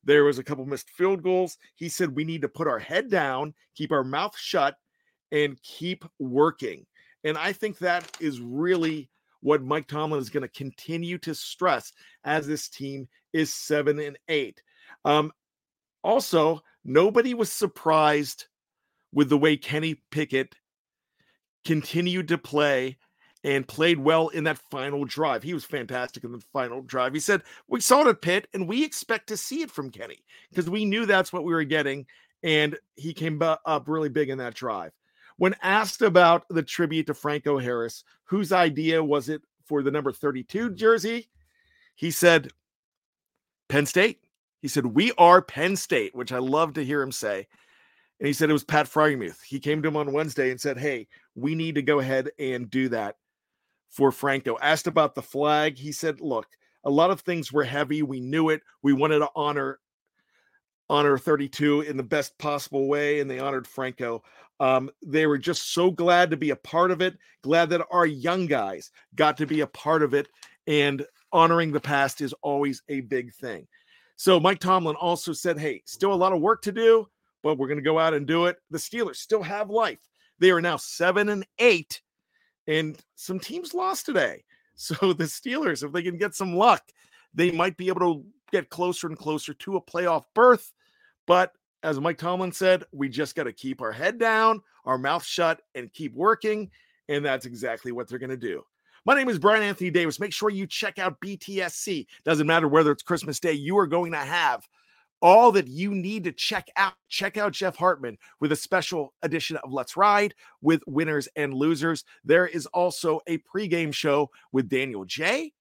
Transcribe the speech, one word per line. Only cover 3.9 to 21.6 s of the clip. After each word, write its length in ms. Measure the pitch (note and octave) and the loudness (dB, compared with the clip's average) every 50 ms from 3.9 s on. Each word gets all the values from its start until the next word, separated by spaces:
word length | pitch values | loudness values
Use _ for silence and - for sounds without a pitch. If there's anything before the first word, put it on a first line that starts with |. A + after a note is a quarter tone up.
our 140 | D#3 C#3+ C3 | 0 -2 -2
mouth 320 | C3 C3+ D3+ F3+ D#4 - | -2 -4 -4 -4 -4 -8
shut, 400 | - - - - F3 C#3+ C#3 - _ _ _ _ _ _ _ _ _ _ _ | -12 -10 -4 0 0 0 0 -2 _ _ _ _ _ _ _ _ _ _ _
and 320 | D3 D3 D3+ C#3+ C3+ _ | -2 0 0 -2 -4 _
keep 420 | _ - - - D#3 F3 F#3 - - E3 _ _ | _ -20 -14 -10 -8 -8 -8 -8 -12 -20 _ _
working." 680 | C#3+ B2+ B2 C#3 D3+ E3 - - C3+ A2 E2+ C2+ - _ _ _ _ _ _ _ - | -8 -2 2 2 2 2 2 -4 -10 -10 -10 -12 -18 _ _ _ _ _ _ _ -6
And 140 | D3+ D#3 D3+ | -6 -4 -2
I 160 | D#3+ F#3+ G3 | -4 -4 -4
think 240 | - - G#3+ F#3+ _ | -4 -6 -8 -6 _
that 360 | F3 F3+ F3 F3+ E3 - - - | -2 0 0 0 -4 -8 -12 -6
is 180 | E3 D3+ C#3 A#2+ | -6 -6 -6 -6
really 720 | A#2+ A#2+ B2 C#3+ D#3+ F3 F#3 F3 E3 D#3+ D#3 D3+ C3 _ _ _ _ _ _ _ | -10 -8 -6 -4 0 0 0 0 0 -2 -4 -6 -10 _ _ _ _ _ _ _
what 220 | - C#3 D3+ D3 | 0 2 2 2
Mike 260 | C3 B2+ D3 D#3+ C#3+ - | 2 -2 -4 -4 -4 -6
Tomlin 320 | C#3 D3+ D#3 D3+ D#3 C#3+ | -6 -4 -4 -2 -2 -4
is 80 | C3 G#2+ | -4 -4
gonna 200 | - C#3+ C3 A2+ | -6 -6 -6 -6
continue 680 | _ - C#3 C3+ - - - - E3 E3 E3+ E3+ F3+ E3+ | _ -12 -12 -12 -12 -16 -12 -10 -8 -8 -6 -8 -10 -10
to 140 | - E3 D3+ | -8 -10 -10
stress 600 | - - - - _ F#3 F3+ C#3+ A2+ - - _ _ _ _ _ _ - | -10 -12 -14 -8 _ 0 0 0 0 -4 -12 _ _ _ _ _ _ -6
as 220 | - - - - | -2 -2 -2 -2
this 220 | C#3 D3+ C#3+ - - | -4 -6 -8 -8 -14
team 400 | - - C#3 C#3 C#3 C#3 C3 - _ _ _ _ | -12 -12 -12 -10 -10 -12 -14 -16 _ _ _ _
is 220 | - D#3+ D#3 D3+ - | -2 -2 -2 -2 -4
seven 440 | - - - D3+ D3 C#3 D3 D3 D3 | -12 -4 -2 -2 0 2 0 0 -2
and 200 | D3+ D3 C#3 - _ - | -4 -10 -12 -16 _ -4
eight. 340 | D#3+ C#3+ C3+ G2+ - _ _ _ _ _ _ - - _ _ | -2 -2 -2 -4 -10 _ _ _ _ _ _ -20 -20 _ _
Um, 260 | - D3 D3+ D3+ D#3 - _ _ _ _ _ _ _ _ _ _ _ _ _ - | 2 2 2 2 -2 -6 _ _ _ _ _ _ _ _ _ _ _ _ _ -2
also, 580 | F3 A3 C4+ - - - E3 D3+ D#3 E3 D#3 _ _ _ _ _ | 0 0 0 0 2 2 4 4 2 0 -2 _ _ _ _ _
nobody 480 | - C3 D3+ F3+ G#3 G#3 A#3+ A#3 B3 | 2 4 4 4 6 4 4 2 2
was 180 | B3 A#3 A3 - | 0 -2 -2 -4
surprised 1000 | - - G#3+ F3+ _ - - D#3+ D#3+ D#3 D#3 D3+ D3+ D3 D3 C3+ - - - _ _ _ _ _ _ _ _ _ _ _ _ _ - | -2 -4 -4 -4 _ -4 0 2 4 4 4 4 2 2 -2 -4 -10 -16 -18 _ _ _ _ _ _ _ _ _ _ _ _ _ 2
with 140 | C#3+ D3 C3 | 2 4 4
the 80 | D3 | 4
way 220 | C#3+ C#3+ D#3 D3+ C#3 | 4 4 4 2 0
Kenny 440 | - - D3 D3+ D#3+ E3 D#3 - _ _ | -2 -6 -4 -4 -2 -4 -6 -6 _ _
Pickett 440 | - D3+ D3+ - C3 C3+ C3+ - _ _ _ _ _ _ _ _ _ _ _ _ _ _ _ _ _ _ _ _ _ _ | -6 -6 -4 -2 -2 -2 -2 -4 _ _ _ _ _ _ _ _ _ _ _ _ _ _ _ _ _ _ _ _ _ _